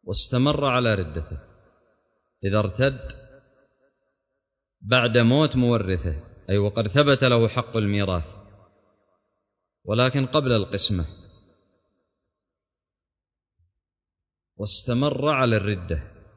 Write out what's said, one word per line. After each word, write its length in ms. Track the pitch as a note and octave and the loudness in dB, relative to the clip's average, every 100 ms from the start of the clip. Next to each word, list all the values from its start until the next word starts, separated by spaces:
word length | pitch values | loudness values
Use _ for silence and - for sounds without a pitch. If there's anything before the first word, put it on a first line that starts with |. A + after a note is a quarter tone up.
واستمر 600 | - G2 - B2 C#3 C#3+ | -6 -2 0 2 0 0
على 300 | C#3 B2+ A#2+ | 0 0 2
ردته، 440 | G#2 D#2+ D#2+ D#2 - - _ _ _ _ _ _ _ _ _ | 0 -2 -6 -8 -12 -16 _ _ _ _ _ _ _ _ _
إذا 140 | G2 G#2 | -2 0
ارتد 420 | G2+ A2 C3+ C3 - - - - _ _ _ _ C#3 _ _ _ _ _ _ _ _ _ | 0 0 -2 -2 -12 -16 -20 -20 _ _ _ _ _ _ _ _ _ _ _ _ _ _
بعد 380 | G2 B2+ A#2+ A#2 | 0 2 4 4
موت 380 | A#2 C3+ D3+ B2+ | 4 4 2 2
مورثه، 720 | A#2+ A#2 F#2+ F2+ E2+ C#2+ - - - | 2 0 0 -2 -2 -6 -10 -20 -2
أي 80 | G2+ | 0
وقد 300 | G2+ G2+ G#2 | 0 -2 0
ثبت 360 | C#3 C#3+ C#3 | 2 4 4
له 240 | C3 A#2+ A2+ | 4 4 2
حق 280 | - - A2+ | -2 -4 -2
الميراث 480 | G#2 G2+ G2 F2+ D#2 - - - _ _ _ _ _ _ _ _ _ _ _ _ | 0 0 0 -2 -4 -14 -20 -20 _ _ _ _ _ _ _ _ _ _ _ _
ولكن 420 | F#2 A2 B2+ C#3 C3 | -4 0 0 0 0
قبل 260 | D#3 C3 | 0 2
القسمة 520 | A2+ F#2+ G2+ - F#2 D#2+ - - - _ _ _ _ _ _ _ _ _ _ _ _ _ _ _ _ _ _ _ _ _ _ _ _ _ _ _ _ _ _ _ _ | 0 0 -2 0 -2 -4 -10 -20 -20 _ _ _ _ _ _ _ _ _ _ _ _ _ _ _ _ _ _ _ _ _ _ _ _ _ _ _ _ _ _ _ _
واستمر 720 | G#2 - - A#2+ D3 C3 C#3+ | -4 -4 -2 -2 -2 -2 -2
على 280 | D3+ B2+ A2 | 0 2 2
الردة 460 | G2+ G2 F2 D#2 - - - | 0 -4 -4 -6 -6 -20 -20